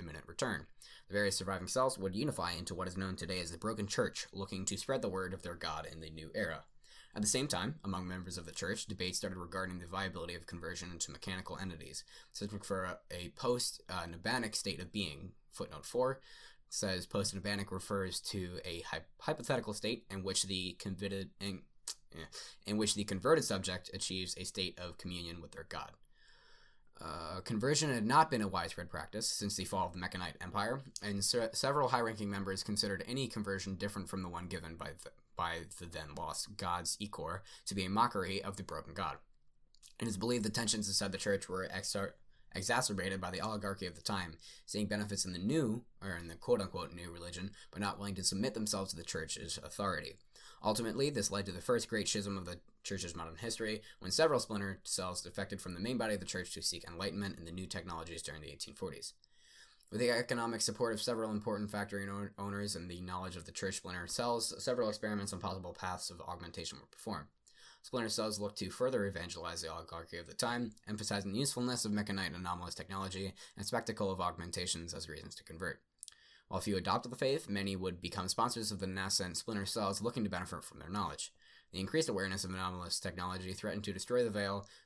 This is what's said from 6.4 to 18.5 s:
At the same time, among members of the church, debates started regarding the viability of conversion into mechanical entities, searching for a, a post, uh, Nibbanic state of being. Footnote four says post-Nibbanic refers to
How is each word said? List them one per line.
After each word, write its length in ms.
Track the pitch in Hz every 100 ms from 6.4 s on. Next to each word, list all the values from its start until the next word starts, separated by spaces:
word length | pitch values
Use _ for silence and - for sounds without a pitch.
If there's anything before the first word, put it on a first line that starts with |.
| 85 76 - - - - -
At 60 | -
the 80 | 104
same 180 | 127 147
time, 280 | 87 113 160
among 240 | 98 92 90
members 300 | 90 90 90
of 80 | 80
the 60 |
church, 340 | - 92 107 -
debates 320 | 95 92 -
started 180 | 95 92
regarding 420 | 87 92 92 87
the 80 | 85
viability 480 | 92 95 87 85
of 120 | 85 -
conversion 440 | 87 82 87 87
into 220 | 85 -
mechanical 460 | - - 92 92 87
entities, 460 | 95 80 64 76 - - -
searching 280 | - 101 101
for 240 | - 95
a, 120 | 92 87 -
a 180 | 87 87 -
post, 460 | 123 120 - - -
uh, 160 | 90 85
Nibbanic 500 | 87 107 127 110 -
state 240 | 101 80
of 120 | 90
being. 400 | 104 87 73 92 - -
Footnote 340 | - - 76
four 360 | - 120 127 131 - - - - -
says 340 | - 101 92
post-Nibbanic 640 | - 101 95 98 101 101 98
refers 480 | 92 - 101 92 -
to 420 | - 98 90